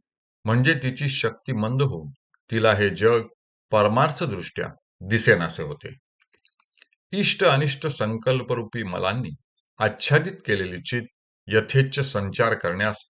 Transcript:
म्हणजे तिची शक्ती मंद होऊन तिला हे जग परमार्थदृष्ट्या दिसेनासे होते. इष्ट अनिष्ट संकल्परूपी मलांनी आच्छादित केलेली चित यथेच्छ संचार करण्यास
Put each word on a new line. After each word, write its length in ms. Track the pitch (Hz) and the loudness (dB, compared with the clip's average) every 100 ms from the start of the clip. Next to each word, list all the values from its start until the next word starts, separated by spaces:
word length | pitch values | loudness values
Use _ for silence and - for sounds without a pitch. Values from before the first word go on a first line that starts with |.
| _ _ _ _ 107 | _ _ _ _ 0
म्हणजे 280 | 120 131 | 2 4
तिची 360 | 147 127 - 143 | 2 -2 -4 -4
शक्ती 440 | - 113 - - | -2 -4 -4 -6
मंद 280 | 113 107 131 | -4 -2 0
होऊन 300 | 139 87 76 - _ _ - | -2 -2 -10 -16 _ _ -6
तिला 220 | 110 110 | 2 4
हे 160 | 104 101 | 4 2
जग 320 | 85 110 117 110 _ _ _ _ | 2 4 4 0 _ _ _ _
परमार्थदृष्ट्या 960 | 107 104 117 151 139 135 95 85 - 85 - _ _ 92 | 2 4 4 2 0 -4 -6 -8 -8 -10 -12 _ _ -2
दिसेनासे 540 | 110 127 98 82 - | 2 4 4 2 -6
होते. 260 | 76 71 - - _ _ _ _ _ _ _ _ _ _ _ | -8 -10 -14 -18 _ _ _ _ _ _ _ _ _ _ _
इष्ट 320 | 190 - - | -2 -2 2
अनिष्ट 440 | 180 139 151 - 156 | 4 4 2 -2 -6
संकल्परूपी 960 | - 110 113 131 127 123 120 107 117 | -4 -4 -2 -2 -2 -2 -6 -4 -8
मलांनी 460 | 98 90 92 117 98 - _ _ _ - | -6 -4 -2 -2 -6 -12 _ _ _ -2
आच्छादित 540 | 107 - - 151 170 190 - | -2 0 2 2 2 -6 -2
केलेली 320 | 98 92 90 | -2 -2 -8
चित 260 | - 120 110 _ _ _ - | -6 -6 -8 _ _ _ 0
यथेच्छ 520 | 110 107 135 135 139 | 0 2 2 2 0
संचार 540 | 135 104 98 - 117 | -2 -2 -2 0 0
करण्यास 520 | - 90 90 107 104 | 0 -2 -2 -2 -4